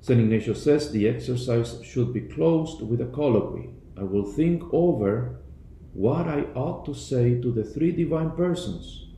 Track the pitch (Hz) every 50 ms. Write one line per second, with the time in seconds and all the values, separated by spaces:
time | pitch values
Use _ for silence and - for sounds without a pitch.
0 | - - 127 117 113 107 110 110 - 117 104 - - 151 147 147 - - - 107
1 | 101 110 127 123 - - 123 123 - - 117 117 117 - - - - - - 131
2 | 117 98 - 110 - - - 151 156 165 165 160 160 156 - - - 107 117 117
3 | 113 - - 147 147 143 113 104 - - - - - - - - - - - 92
4 | 98 95 95 101 98 101 - 135 160 170 175 170 - - - 156 170 175 156 120
5 | 104 98 104 117 123 120 - - - - - - - - - - - - - -
6 | 95 113 143 165 170 165 151 143 143 - - 127 135 165 170 - - - 143 -
7 | - - 135 127 120 120 123 120 123 127 113 113 104 - - 139 156 175 170 160
8 | 170 147 165 156 160 156 - - 175 180 170 - - 101 90 - - - - -
9 | - - -